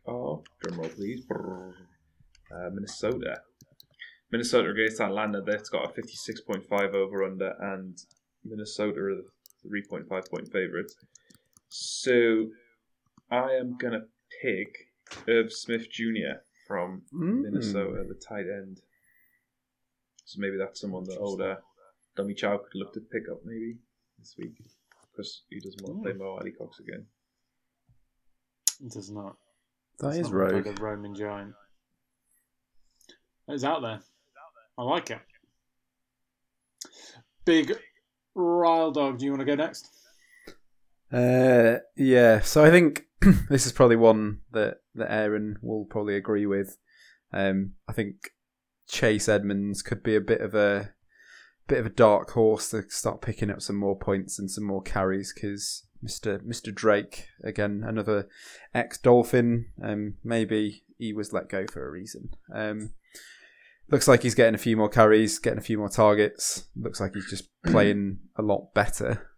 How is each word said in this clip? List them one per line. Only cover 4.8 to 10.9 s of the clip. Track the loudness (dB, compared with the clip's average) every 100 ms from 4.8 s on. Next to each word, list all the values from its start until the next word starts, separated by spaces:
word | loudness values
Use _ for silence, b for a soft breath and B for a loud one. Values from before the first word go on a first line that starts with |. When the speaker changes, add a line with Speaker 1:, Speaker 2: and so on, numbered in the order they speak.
| -2 -2
Speaker 1:
Atlanta, | -4 -2 -4 -4
they've | -4 -6 -4
got | -6 -6
a |
fifty-six | -10 -14 -14 -12 -12
point | -8 -10 -4
five | -2 -2
over | -2 -2 -4
under, | -6 -4 -8 -6
and | -10 -10 -12 -18 -20 _ _ _
Minnesota | -14 -12 -10 -6 -6 -4
are | -6 -6
the | -10 _ _ _
three | -10 -10 -10
point | -12 -8
five | -10 -8
point | -12 -8
favourites. | -6 -4 -6 -10